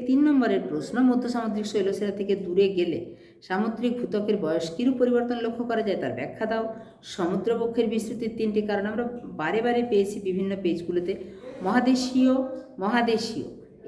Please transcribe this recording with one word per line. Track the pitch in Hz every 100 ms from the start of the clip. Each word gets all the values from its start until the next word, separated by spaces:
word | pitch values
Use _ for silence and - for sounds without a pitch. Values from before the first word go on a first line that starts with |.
| 247
তিন | 269
নম্বরের | 302 277 226 196 185
প্রশ্ন, | 151 - 226 254
মধ্য | 240 -
সামুদ্রিক | 240 220 208 208
শৈলশিরা | 214 190 196 202 196
থেকে | 202 190
দূরে | 180 180 196 180
গেলে | 170 135 - - - - -
সামুদ্রিক | 190 220 - 240 -
ভূত্বকের | 185 208 208 196
বয়স | 156 165 -
কিরূপ | - 262 247
পরিবর্তন | 247 240 240 240
লক্ষ্য | 226 226 240
করা | 226 202
যায় | 175
তার | 135 117
ব্যাখ্যা | 147 - 220
দাও। | 220 220 - - - -
সমুদ্রবক্ষের | - 175 196 226 226 233 240 226
বিস্তৃতির | 220 - 226 226 -
তিনটি | 220 208 208
কারণ | 202 202
আমরা | 233 240 - - -
বারে | 156 208 240
বারে | 240 240
পেয়েছি | 202 196 208 190
বিভিন্ন | 185 196 196
পেজগুলোতে। | 180 156 - 175 175 202 - - - -
মহাদেশীয়, | 185 247 247 254 - 262 262 262 - - - -
মহাদেশীয় | 196 240 226 220 - - - - - -